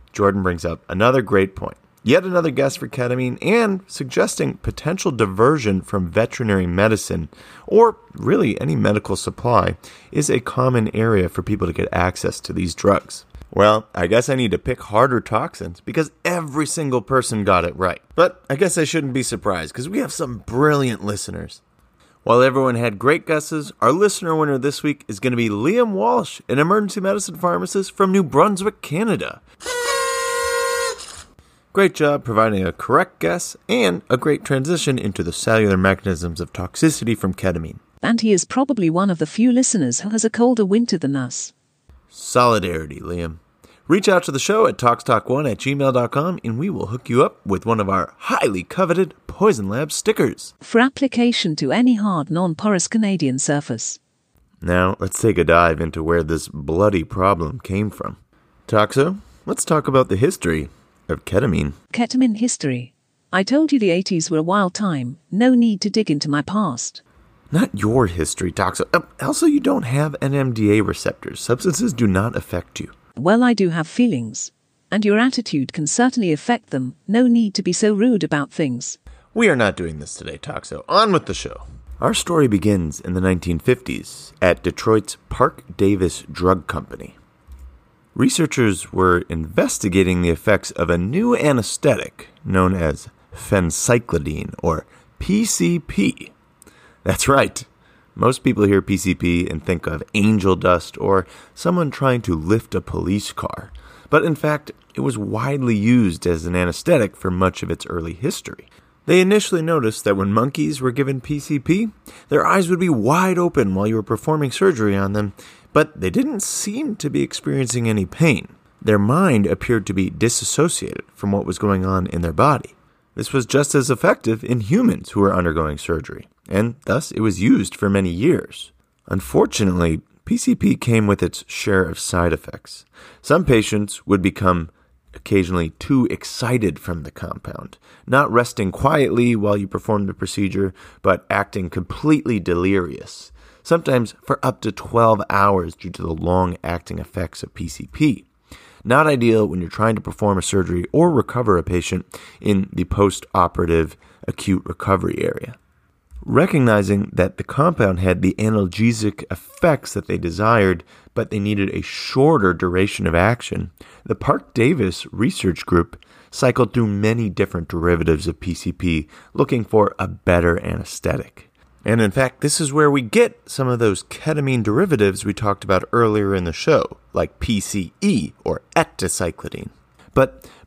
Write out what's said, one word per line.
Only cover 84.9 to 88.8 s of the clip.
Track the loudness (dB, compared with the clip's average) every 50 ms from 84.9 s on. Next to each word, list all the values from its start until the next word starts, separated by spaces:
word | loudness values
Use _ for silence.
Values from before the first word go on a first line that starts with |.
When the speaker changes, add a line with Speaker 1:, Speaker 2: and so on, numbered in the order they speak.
| 2 2 0 -2 -10 -16 _ _
Speaker 1:
Parke | -2 0 0 0 0 -4 -16 -16 -4
Davis | 0 2 2 2 2 0 -2 -2 -6 -12 -14
Drug | -8 -2 2 2 2 2 -2 -6
Company. | -8 -8 -10 -10 -14 -16 -18 -20 -20 _ _ _ _ _ _ -20 -20 -20 -20 -20 -20 _ _ _ _ _ _ _ _
Researchers | 0 0 2 2 2 0 0 2 2 2 2 2 0